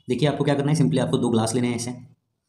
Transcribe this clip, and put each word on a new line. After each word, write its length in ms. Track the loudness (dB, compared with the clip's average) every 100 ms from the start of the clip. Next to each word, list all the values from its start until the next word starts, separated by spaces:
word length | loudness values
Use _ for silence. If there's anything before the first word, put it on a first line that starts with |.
| -4
देखिए 200 | 0 0
आपको 140 | 0
क्या 100 | 0 0
करना 160 | 0
है, 60 | 2
simply 220 | 2 2
आपको 180 | 0 0
दो 120 | 2
glass 240 | 2 0 0
लेने 120 | -2
हैं 80 | -2
ऐसे, 180 | -6 -10 -16 _ _ _